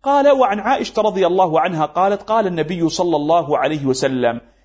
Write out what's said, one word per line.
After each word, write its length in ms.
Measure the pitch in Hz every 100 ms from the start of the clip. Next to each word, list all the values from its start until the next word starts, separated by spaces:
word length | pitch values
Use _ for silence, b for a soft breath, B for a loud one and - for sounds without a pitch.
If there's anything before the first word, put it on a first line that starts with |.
قال: 280 | 277 285 285
"وعن 280 | 277 233 208
عائشة 420 | 226 269 240 -
رضي 260 | 214 190 175
الله 320 | 185 180 160
عنها 260 | 175 165 151
قالت: 360 | 160 196 202
قال 260 | - 226 202
النبي 420 | 170 151 180 165
صلى 260 | - 175 156
الله 420 | 147 170 143 139
عليه 280 | 139 156 139
وسلم: 560 | 131 139 127 120 120 _ b